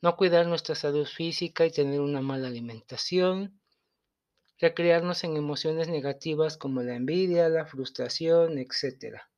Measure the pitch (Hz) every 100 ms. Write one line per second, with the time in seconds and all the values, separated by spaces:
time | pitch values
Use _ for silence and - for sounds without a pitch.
0 | 170 175 190 170 170 165 - 151 147 147
1 | 147 - 165 165 170 - 165 160 143 139
2 | 143 143 135 135 131 120 117 113 _ 123
3 | - 180 180 190 196 _ _ _ _ _
4 | _ _ _ _ _ _ 170 165 170 170
5 | 175 175 175 156 147 143 160 160 165 160
6 | 139 139 165 151 156 151 139 131 123 120
7 | 127 170 185 170 170 160 156 135 131 -
8 | - - 160 170 165 151 127 - 139 131
9 | 113 107 -